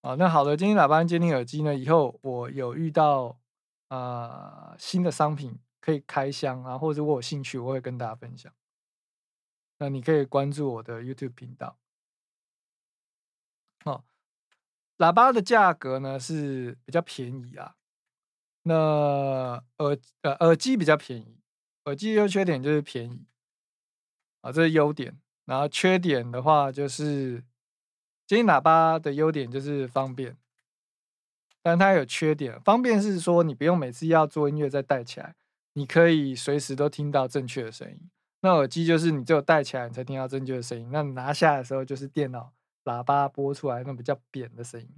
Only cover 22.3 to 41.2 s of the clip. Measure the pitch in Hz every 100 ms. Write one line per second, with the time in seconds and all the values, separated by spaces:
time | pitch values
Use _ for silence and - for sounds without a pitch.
22.3 | 190 180 143 139 151 147 127 120 123 -
23.3 | _ _ _ _ _ _ _ _ _ _
24.3 | _ 127 139 165 160 147 151 123 - _
25.3 | _ - 131 147 - 185 185 175 135 117
26.3 | 123 135 151 139 131 143 127 147 143 131
27.3 | 120 123 _ _ _ _ _ _ _ _
28.3 | 208 226 147 160 160 160 160 156 143 156
29.3 | 156 120 131 139 143 127 135 135 127 127
30.3 | 123 _ _ _ _ _ _ _ _ _
31.3 | _ _ _ 170 170 196 185 127 - 156
32.3 | 151 139 117 - 226 247 214 208 185 170
33.3 | 175 165 123 151 175 131 123 165 165 151
34.3 | 160 147 151 147 139 135 135 117 - -
35.3 | - _ _ _ - 135 165 170 160 139
36.3 | 123 - 143 135 135 147 - 147 143 131
37.3 | 143 127 131 113 113 - - 165 _ _
38.3 | _ 185 175 135 160 165 165 165 151 123
39.3 | 160 139 160 139 131 120 120 127 135 131
40.3 | 135 131 131 120 120 117 147 147 127